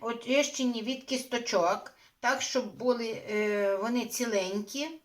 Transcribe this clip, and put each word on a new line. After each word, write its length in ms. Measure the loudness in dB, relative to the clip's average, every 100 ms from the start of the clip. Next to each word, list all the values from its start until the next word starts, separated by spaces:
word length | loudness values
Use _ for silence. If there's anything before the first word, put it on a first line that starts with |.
очищені 800 | -6 -4 2 4 4 2 0 0
від 220 | -2 -4
кісточок, 880 | -2 -4 -2 -4 2 4 4 2 -4 -20 -20 _
так, 220 | 0 0
щоб 340 | 0 -2 -2 -2
були, 460 | 0 0 0 -6 -2
е, 460 | 0 2 2 2 2
вони 300 | 0 0 -2
ціленькі. 960 | -2 0 2 2 -2 -4 -6 -6 -8